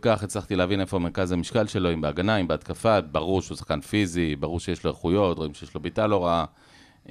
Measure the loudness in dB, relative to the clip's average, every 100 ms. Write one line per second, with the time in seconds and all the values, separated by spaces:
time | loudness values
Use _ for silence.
0 | 2 2 0 -6 -2 0 2 2 0 0
1 | -2 -2 0 0 0 0 0 2 0 2
2 | -2 0 2 2 2 -2 -4 -2 2 2
3 | 2 -2 0 0 -2 -10 -6 -6 0 0
4 | 2 2 0 0 -4 -4 -4 -4 -4 -2
5 | 0 2 2 0 -4 -8 -12 -8 -6 0
6 | 2 2 2 2 0 -8 -20 -20 -20 _
7 | -8